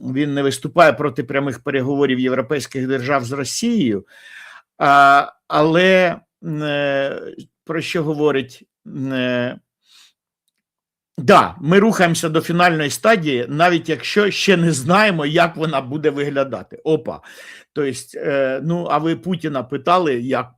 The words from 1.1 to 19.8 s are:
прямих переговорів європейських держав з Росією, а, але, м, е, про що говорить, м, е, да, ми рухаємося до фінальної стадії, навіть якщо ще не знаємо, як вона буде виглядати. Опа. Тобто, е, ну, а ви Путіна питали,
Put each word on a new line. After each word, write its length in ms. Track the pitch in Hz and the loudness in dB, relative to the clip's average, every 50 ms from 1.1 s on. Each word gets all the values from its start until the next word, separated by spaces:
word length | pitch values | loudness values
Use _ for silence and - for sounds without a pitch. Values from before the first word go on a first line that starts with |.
| 131 - 135 | -4 -6 -6
прямих 360 | 120 139 139 139 143 123 - | -4 -4 -4 -4 -4 -6 -8
переговорів 600 | - 135 135 139 123 135 143 139 143 135 131 127 | -6 -4 -4 -2 -2 -2 0 0 0 0 0 0
європейських 680 | 127 127 127 135 127 123 156 143 120 - - 139 127 131 | 0 0 0 -2 -2 -4 -4 -6 -6 -8 -8 -6 -4 -4
держав 380 | 135 131 120 131 147 139 123 | -4 -4 -2 -2 -2 -2 -2
з 60 | 117 | -4
Росією, 760 | 135 139 135 123 - - - 240 240 220 147 117 104 98 - _ _ - - - - - - - - - - _ _ - | -6 -8 -8 -8 -6 -4 -2 -2 0 0 0 0 -2 -4 -6 _ _ -20 -20 -20 -20 -20 -20 -20 -20 -20 -20 _ _ -2
а, 540 | 160 143 139 143 139 139 139 143 139 - - _ _ - | 2 4 6 6 6 6 6 4 2 0 -6 _ _ -4
але, 680 | - 151 151 160 160 170 180 190 190 185 185 175 165 - - _ _ _ - | 0 0 2 2 2 2 2 4 4 2 2 0 -2 -6 -12 _ _ _ -10
м, 200 | 165 156 151 151 | -8 -8 -6 -6
е, 580 | 151 147 143 143 139 139 139 139 139 - - - - - - - - _ _ _ | -4 -4 -4 -2 -2 -2 -2 -2 -4 -6 -8 -12 -12 -14 -16 -18 -20 _ _ _
про 160 | - 160 165 | -8 -6 -6
що 220 | 135 - - 175 156 | -4 -4 -4 -4 -2
говорить, 600 | 151 156 143 151 151 139 135 131 123 - - _ _ _ _ _ - | -2 -2 0 0 2 2 0 -2 -6 -10 -20 _ _ _ _ _ -14
м, 260 | - - 131 135 135 | -10 -8 -8 -6 -4
е, 460 | 131 123 127 123 123 120 123 131 - - _ _ _ _ _ _ _ _ _ _ _ _ _ _ _ _ _ _ _ _ _ _ _ _ _ _ _ _ _ _ - | -4 -2 -2 -2 -2 -2 -4 -6 -10 -18 _ _ _ _ _ _ _ _ _ _ _ _ _ _ _ _ _ _ _ _ _ _ _ _ _ _ _ _ _ _ -2
да, 360 | 135 120 202 165 110 - - - | 4 6 6 6 6 4 -2 -4
ми 180 | 135 147 175 202 | 0 4 4 6
рухаємося 500 | 196 226 - - 185 170 165 165 - 165 | 6 4 4 4 2 2 2 0 -2 -2
до 120 | 156 160 | 0 -2
фінальної 480 | 160 - 170 175 175 180 165 156 151 139 | -2 0 2 2 4 4 2 2 -2 -4
стадії, 560 | 120 - - 214 226 202 160 151 135 120 120 131 | -4 0 2 2 2 2 2 0 -2 -2 -2 -4
навіть 400 | 143 151 170 180 175 160 165 - | 0 2 4 4 4 2 0 -2
якщо 420 | 156 135 - - - 208 208 196 | -4 -4 -6 -2 0 0 0 2
ще 260 | - - - - 190 170 | 0 0 2 2 4 4
не 140 | 170 165 | 4 2
знаємо, 540 | 160 127 127 120 175 202 214 214 185 160 147 | 0 0 0 2 4 4 4 4 2 0 -2
як 300 | 147 156 170 170 170 165 | 0 2 2 2 2 0
вона 260 | 156 160 165 147 135 | -2 -4 -2 -2 -2
буде 280 | 135 123 135 156 147 151 | -4 -4 -6 -2 -2 0
виглядати. 720 | 139 143 143 147 139 139 139 135 117 95 92 - - - - | 0 0 -2 -2 -2 -2 -2 -2 -4 -8 -10 -14 -18 -8 -2
Опа. 380 | 156 160 156 - - 80 73 - - - - - - - - - _ - | -2 -2 0 -2 -6 -12 -12 -14 -20 -20 -20 -20 -20 -20 -20 -20 _ -6
Тобто, 180 | 147 147 139 123 123 - - - | -6 -4 -4 -6 -8 -12 -16 -12
е, 460 | - - - 139 139 135 131 131 135 135 | -8 -4 -2 0 0 0 0 -2 -4 -4
ну, 240 | 160 170 175 175 - | -4 -4 -4 -2 -2
а 60 | 143 147 | -2 0
ви 180 | 156 165 165 | 0 -2 -4
Путіна 480 | 165 165 180 190 - - 156 143 131 123 | -4 -4 -6 -6 -4 -6 -6 -6 -6 -6
питали, 580 | 123 143 143 | -6 -8 -6